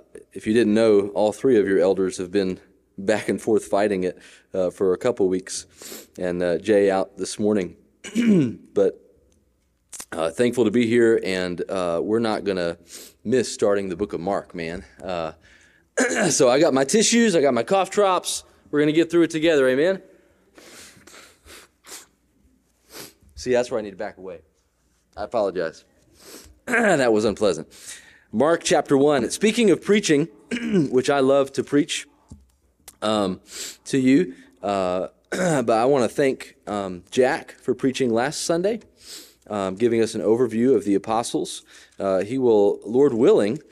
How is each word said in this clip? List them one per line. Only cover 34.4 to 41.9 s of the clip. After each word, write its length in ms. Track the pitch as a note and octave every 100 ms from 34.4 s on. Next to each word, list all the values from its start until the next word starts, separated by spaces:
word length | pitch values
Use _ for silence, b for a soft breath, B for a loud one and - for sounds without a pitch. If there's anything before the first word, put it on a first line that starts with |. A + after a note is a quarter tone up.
| B _
uh, 460 | G2+ G2 F#2 F#2 - _
<clears throat> 120 | -
but 380 | F#3 F3+ D3 A#2
I 140 | A2 B2+
wanna 220 | C#3+ G#2+
thank, 460 | - C#3 B2 - _ -
um, 340 | G#2 F#2+ F2+ F2+
Jack 460 | - B2+ C#3+ - -
for 140 | -
preaching 360 | A#2 C3+ B2+ B2+
last 320 | A2+ C3+ -
Sunday, 400 | - E3+ F#3+ A3+ - _ B B B B -
um, 260 | G#2 F#2+
giving 260 | F#2+ A#2 A2+
us 140 | A2
an 60 | A2
overview 560 | F2 A#2 A#2+ A2 B2+ A2+
of 80 |
the 100 | G2+
apostles. 680 | G2 - A2+ A#2 - - - - B B